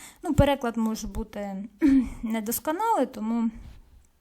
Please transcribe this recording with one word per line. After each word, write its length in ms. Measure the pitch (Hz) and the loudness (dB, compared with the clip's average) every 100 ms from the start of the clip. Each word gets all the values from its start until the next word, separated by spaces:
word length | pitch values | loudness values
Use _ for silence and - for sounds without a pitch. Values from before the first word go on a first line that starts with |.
| - - | -20 -8
Ну, 100 | 359 | 0
переклад 440 | 294 285 277 247 226 | 4 4 4 -2 -2
може 300 | 226 220 214 | -2 -2 -6
бути 600 | 202 220 208 202 190 226 - 311 269 | -8 -8 -8 -8 -8 -10 0 4 6
<clears throat> 280 | 233 - | 4 -2
недосконалий, 800 | 226 226 214 240 - 330 453 415 247 | -4 -2 -2 -4 -2 -2 2 2 0
тому 440 | 214 220 233 226 - - - - - _ _ | -2 -2 0 0 -2 -12 -20 -20 -20 _ _